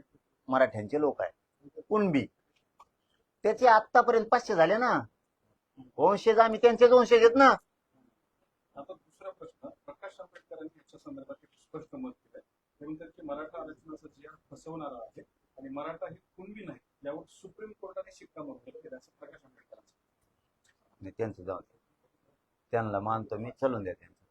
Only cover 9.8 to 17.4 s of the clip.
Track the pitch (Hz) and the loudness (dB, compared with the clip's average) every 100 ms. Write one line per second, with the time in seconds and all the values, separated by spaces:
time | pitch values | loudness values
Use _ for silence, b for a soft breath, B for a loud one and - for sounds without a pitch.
9.8 | - - 196 - - - - - 311 311 | -20 -18 -18 -18 -20 -20 -20 -16 -16 _
10.8 | _ - 311 277 269 277 _ _ _ - | _ -20 -20 -18 -18 -20 _ _ _ -18
11.8 | - 277 254 - _ - - _ _ _ | -16 -16 -16 -16 _ -20 -20 _ _ _
12.8 | 151 156 165 - 160 143 151 170 160 156 | -16 -16 -18 -18 -14 -12 -12 -14 -16 -18
13.8 | 160 156 151 _ 151 156 _ - 160 160 | -20 -20 -20 _ -20 -20 _ -20 -16 -14
14.8 | 147 123 113 - 151 _ _ - 135 135 | -14 -14 -18 -20 -20 _ _ -20 -16 -12
15.8 | 151 165 175 160 _ - 190 214 175 127 | -12 -12 -14 -16 _ -20 -20 -18 -18 -20
16.8 | _ _ 139 156 - - | _ _ -12 -12 -14 -20